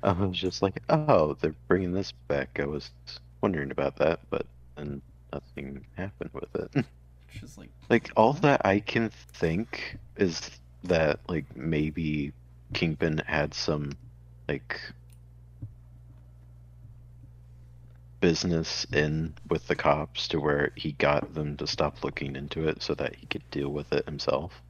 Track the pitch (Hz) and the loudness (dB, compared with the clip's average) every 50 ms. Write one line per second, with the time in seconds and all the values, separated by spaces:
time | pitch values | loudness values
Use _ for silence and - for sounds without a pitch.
0 | - 104 95 87 98 95 90 90 - 92 - - - 98 95 - - - 160 156 | 4 2 2 2 0 -2 -2 -2 -2 -4 0 2 0 0 0 -2 0 2 2 2
1 | 151 151 135 92 78 76 71 - - 78 76 - - - 90 92 95 90 87 95 | 4 6 6 6 6 4 2 0 -2 -2 -2 -4 0 2 2 2 2 0 -2 -2
2 | 98 - - - - - 73 71 67 - - - 69 71 76 73 - - - - | -4 -4 -8 -14 -6 -2 -2 -2 -2 -4 -4 -4 -4 -2 -4 -6 -8 -10 -18 -20
3 | - - - - - - - - - 104 95 80 71 67 67 - 69 69 - - | -18 -18 -18 -18 -18 -20 -8 0 0 0 2 0 -2 -4 -4 -2 -2 -2 0 2
4 | - 78 82 - - - - - - - - - - - - - 73 73 71 69 | 2 2 2 0 -4 -6 -4 -4 -4 -6 -12 -20 -20 -20 -14 -10 -8 -8 -8 -10
5 | - - - - - - - 71 - - - - 69 67 69 69 65 - - - | -12 -16 -20 -20 -18 -12 -12 -12 -12 -12 -14 -12 -12 -12 -12 -14 -16 -16 -10 -8
6 | 92 101 - - - - - 67 - - - - 87 - - 143 120 - - - | -8 -8 -8 -10 -12 -10 -10 -10 -12 -6 -6 -6 -6 -2 -2 -2 -2 -2 -6 -20
7 | - - - - - - - - 104 - - - 92 - - - - - 120 117 | -20 -20 -20 -20 -20 -16 -16 -16 -16 -14 -18 -18 -20 -20 -20 -20 0 4 4 4
8 | - - - - 110 117 139 139 147 147 143 - - 98 98 104 107 - - 120 | 4 2 6 6 8 8 6 6 6 6 6 6 6 4 4 4 2 2 0 0
9 | 117 110 - - - - - - - 82 80 90 113 - - - - - - - | 0 0 -2 -8 -20 -20 -8 0 0 0 2 0 -2 -4 -8 -10 -10 -10 -12 -14
10 | - - - - 101 90 80 - - - - - - - - - - - 90 82 | -16 -16 -2 0 0 2 2 -2 -8 -12 -14 -18 -20 -20 -20 -14 -2 2 2 4
11 | 80 76 73 - - - 87 80 69 - - 62 65 80 80 76 76 78 76 82 | 4 2 2 0 -2 -4 -4 -4 -4 -6 -12 -8 -4 0 0 2 0 0 -2 -2
12 | 82 76 76 76 71 71 71 - - - - - - - - - - 82 78 - | -2 0 0 0 -2 -4 -6 -12 -20 -20 -20 -20 -16 -8 -2 0 0 0 0 0
13 | - 82 78 78 78 - 78 78 73 73 - - - - 80 76 73 71 69 - | 0 0 0 0 -2 0 0 0 0 0 -2 -6 -2 -2 0 0 -2 -6 -8 -10
14 | - - - - - - - - - - 73 69 - - - - - - - - | -14 -20 -20 -20 -20 -20 -20 -20 -6 -6 -6 -6 -4 -8 -10 -10 -10 -14 -16 -16
15 | - - - - - - - - - - - - - - - - - - - - | -20 -20 -20 -20 -20 -20 -20 -20 -20 -20 -18 -16 -16 -16 -16 -20 -20 -20 -20 -20
16 | - - - - - - - - - - - - - - - - - - - - | -20 -20 -20 -20 -20 -20 -20 -20 -20 -20 -20 -20 -20 -20 -20 -20 -20 -20 -20 -20
17 | - - - - - - - - - - - - - - - - - - - - | -20 -20 -20 -20 -20 -20 -20 -20 -20 -20 -20 -20 -20 -20 -20 -20 -20 -20 -20 -20
18 | - - - - - 90 82 78 - 92 85 82 80 - - - - - - 73 | -20 -20 -6 4 4 4 4 4 2 2 2 2 0 -2 -4 -6 -6 -2 0 2
19 | 76 76 76 78 80 82 78 - - - 82 78 - - - - - - 73 76 | 2 2 2 0 -2 -4 -6 -10 -4 -4 -4 -4 0 -2 -2 2 4 2 4 4
20 | 76 - - - - - - 80 71 76 73 - 147 - - - - 78 73 67 | 0 -6 -6 -8 -6 -2 -2 0 2 2 2 2 0 -2 -2 -4 -6 -6 -2 2
21 | - - 73 71 - - - 78 - 73 73 71 - - - - - 73 - - | 2 4 4 2 0 -4 -6 -6 -6 -4 -4 -6 -4 -6 -2 0 0 -2 -2 -4
22 | - - - - 71 69 67 65 69 73 - 82 80 80 78 - - - 76 - | -6 -6 -4 -4 -6 -6 -6 -8 -8 -8 -6 -2 -2 -2 -2 -2 -2 -4 -4 -2
23 | - - - - - - - - - - - 73 69 69 71 73 71 - - 71 | -4 -6 -6 -10 -10 -10 -10 -10 -10 -8 -6 -4 -4 -4 -4 -6 -4 -2 -2 -2
24 | - - 78 71 - - 69 67 78 87 - - - - | -2 -2 -8 -8 -2 0 0 0 -2 -6 -12 -16 -20 -20